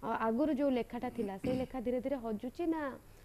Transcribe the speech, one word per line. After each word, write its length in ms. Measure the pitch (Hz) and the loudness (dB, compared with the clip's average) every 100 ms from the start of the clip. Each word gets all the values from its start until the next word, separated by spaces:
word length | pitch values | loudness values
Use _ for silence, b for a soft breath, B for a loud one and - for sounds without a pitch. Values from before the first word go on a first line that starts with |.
ଆ-, 160 | - 226 | -2 0
ଆଗରୁ 340 | 226 226 302 | 2 4 4
ଯୋଉ 180 | 269 285 | 4 4
ଲେଖାଟା 380 | 254 226 240 247 | 2 0 -4 -6
ଥିଲା, 240 | 247 208 190 | -2 -2 -2
ସେଇ 180 | 247 | 0
ଲେଖା 240 | 254 254 262 | 0 -2 -2
ଧୀରେ 200 | 240 247 | 0 0
ଧୀରେ 160 | 240 269 | 0 -2
ହଜୁଛି 480 | 226 214 254 - 339 | -2 -4 -4 -2 0
ନା 160 | 320 294 240 - B | 0 0 -6 -14 B